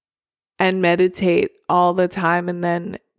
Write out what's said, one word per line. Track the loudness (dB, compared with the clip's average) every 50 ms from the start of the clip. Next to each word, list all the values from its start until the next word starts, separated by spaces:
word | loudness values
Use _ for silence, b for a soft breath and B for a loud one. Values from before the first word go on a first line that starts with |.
| _ _ _ _ _ _ _ _ _ _ _ -2
and | 0 0 0 2
meditate | 2 2 2 2 2 0 0 0 0 2 2 2 0 0 -4 _ _ -2
all | 2 2 2 2 2
the | 2 0 -2
time | -2 -2 -2 -2 -2 -2 -2 -4
and | -6 -4 -4
then | -4 -4 -4 -6 -8 -12 -14 -16 _ _